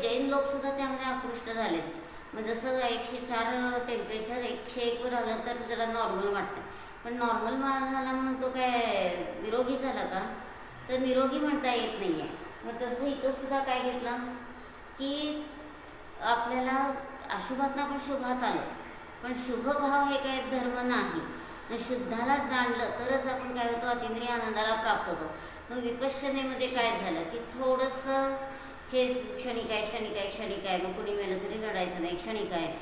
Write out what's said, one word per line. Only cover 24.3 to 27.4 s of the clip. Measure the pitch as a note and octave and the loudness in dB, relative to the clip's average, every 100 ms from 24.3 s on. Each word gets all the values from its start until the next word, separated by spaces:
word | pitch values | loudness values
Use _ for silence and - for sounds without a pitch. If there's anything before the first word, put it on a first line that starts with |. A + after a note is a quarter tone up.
| A#3+ A3 G#3+ A3 | 0 0 2 2
प्राप्त | A3 A3 G#3 F#3 | 4 4 2 2
होतो. | D#3+ D#3 - - - - | -2 -4 -6 -10 -12 -8
मग | B3 | -2
विपश्यनेमध्ये | A#3 A#3+ C4+ - C#4 C4+ C4 B3 B3+ | -2 0 0 0 0 0 0 0 0
काय | B3+ A3+ A3+ | 2 2 2
झालं | F#3+ E3 | 0 0
की | - | -2
थोडंसं | A#3 | -4